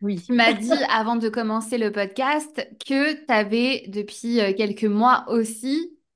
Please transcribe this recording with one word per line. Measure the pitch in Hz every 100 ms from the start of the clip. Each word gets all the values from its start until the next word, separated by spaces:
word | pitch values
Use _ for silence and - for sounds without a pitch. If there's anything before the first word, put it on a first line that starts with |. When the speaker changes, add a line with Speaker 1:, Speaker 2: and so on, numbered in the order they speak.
Speaker 1:
Oui. | 202 185
Speaker 2:
Tu | -
m'as | 240 226
Speaker 1:
<laughs> |
Speaker 2:
dit | 214 226 302 -
avant | 220 220 233
de | 226
commencer | 226 220 220 220 240
le | 214
podcast | 208 196 196 262 302 302 - - - -
que | 269 294 294 -
t'avais | 220 202 226 247 262 -
depuis, | 202 208 - 233 233
euh, | 196 196
quelques | 208 208
mois | 214 208 247 247 -
aussi | 233 226 - 262 302 339 - _